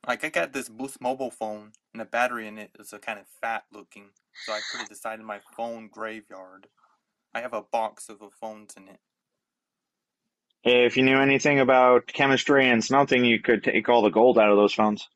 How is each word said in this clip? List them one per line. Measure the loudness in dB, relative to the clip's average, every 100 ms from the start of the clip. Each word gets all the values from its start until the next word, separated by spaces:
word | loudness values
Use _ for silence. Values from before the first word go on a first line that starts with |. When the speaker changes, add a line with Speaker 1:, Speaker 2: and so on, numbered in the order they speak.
| -8
Speaker 1:
Like, | -8
I | -6
got | -6 -6
this | -8 -12
Boost | -14 -14 -10
Mobile | -10 -8 -10
phone, | -10 -12 -12 -18 _ _
and | -18
the | -10
battery | -4 -4 -6 -12
in | -16
it | -20 _
is | -20
a | -18
kind | -12 -14
of | -14
fat | _ -8 -8 _
looking, | -20 -20 -20 -20 _ _ -20
so | -12
I | -10
put | -10 -14
it | -16
aside | -14 -12 -12
in | -12
my | -16 _ -12
phone | -12 -12 -16
graveyard. | -14 -12 -12 -18 -20 -20 -20 _ _ _ _ _ _ _ -12
I |
have | -10
a | -10
box | -8 -6 -6 -10 -20
of | -20
the | -20
phones | _ -18 -18 -20 -20
in | -20
it. | -20 _ _ _ _ _ _ _ _ _ _ _ _ _ _ _ _
Speaker 2:
If | 0 4 4 2
you |
knew | 2 4
anything | 2 2 2 2
about | 4 4 6 4 0
chemistry | -2 0 0 2 2 4
and | 2
smelting, | 2 2 2 2 2
you | 0
could | 2 0
take | 2 -2 2
all | 2
the | 4
gold | 4 4 6
out | 4
of | 6
those | 4
phones. | 2 0 0 -10